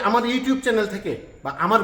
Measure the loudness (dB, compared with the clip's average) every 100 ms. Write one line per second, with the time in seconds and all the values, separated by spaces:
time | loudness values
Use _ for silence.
0 | 2 2 2 0 0 0 2 0 0 -4
1 | -6 -8 -10 -12 -10 -4 2 2